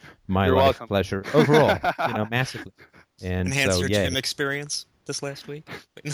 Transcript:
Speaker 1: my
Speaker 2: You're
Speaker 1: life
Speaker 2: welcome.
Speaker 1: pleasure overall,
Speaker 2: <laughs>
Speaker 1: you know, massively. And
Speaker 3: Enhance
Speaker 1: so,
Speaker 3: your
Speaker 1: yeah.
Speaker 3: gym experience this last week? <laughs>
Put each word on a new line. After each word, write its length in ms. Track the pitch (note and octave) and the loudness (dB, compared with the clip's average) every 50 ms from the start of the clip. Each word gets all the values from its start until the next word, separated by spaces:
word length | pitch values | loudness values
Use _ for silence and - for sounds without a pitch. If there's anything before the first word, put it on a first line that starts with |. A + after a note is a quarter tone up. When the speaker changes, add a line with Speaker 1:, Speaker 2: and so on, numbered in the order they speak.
| - - - _ _ - | -20 -20 -20 _ _ -2
Speaker 1:
my 180 | F#2+ F#2 G2 | 0 2 4
Speaker 2:
You're 100 | - C3 | 4 4
Speaker 1:
life 260 | C3 C3+ C3+ C3 - | 4 4 4 2 0
Speaker 2:
welcome. 60 | B2 A2+ | -2 -2
Speaker 1:
pleasure 400 | G#2 G2 F#2+ - - G2 F#2 - - | -2 -2 0 -2 -4 -6 -4 0 2
overall, 520 | D3 - C3 D3 D#3 C#3+ G#2+ G2+ - - F3+ D#3 - | 4 4 6 6 6 6 6 4 2 0 -2 -2 -2
Speaker 2:
<laughs> 80 | E3 | -2
Speaker 1:
you 80 | - A2+ | -2 -2
know, 120 | A2 G#2+ | -2 -2
massively. 480 | G#2+ A2+ B2 C3 - - A2 G2 F#2+ - _ - - _ - _ _ _ _ | -2 -2 -2 -2 -2 -6 -10 -14 -14 -18 _ -20 -20 _ -20 _ _ _ _
And 320 | - F#2 F#2 F#2 F2+ F2+ C3+ | -6 -4 -2 -2 0 0 0
Speaker 3:
Enhance 260 | C#3 C3+ G2 F#2+ F2+ | 2 2 2 2 2
Speaker 1:
so, 20 | |
Speaker 3:
your 80 | F2+ - | 2 2
Speaker 1:
yeah. 140 | G#2 G#2 G2 | 2 2 2
Speaker 3:
gym 140 | - B2+ C3+ | 0 -2 -2
experience 680 | C3 - - - D3 C#3 C#3 C#3+ D3 D3 - - - - _ _ _ | -4 -4 -4 -4 -4 -4 -4 -6 -8 -8 -10 -10 -10 -12 _ _ _
this 160 | - C#3+ - | -10 -10 -8
last 260 | - C#3+ C#3 - - - | -8 -10 -12 -12 -14 -14
week? 220 | C#3+ D3+ D#3 - - - - _ _ - - | -14 -14 -14 -16 -18 -18 -18 _ _ -14 -10
<laughs> 60 | D3 | -10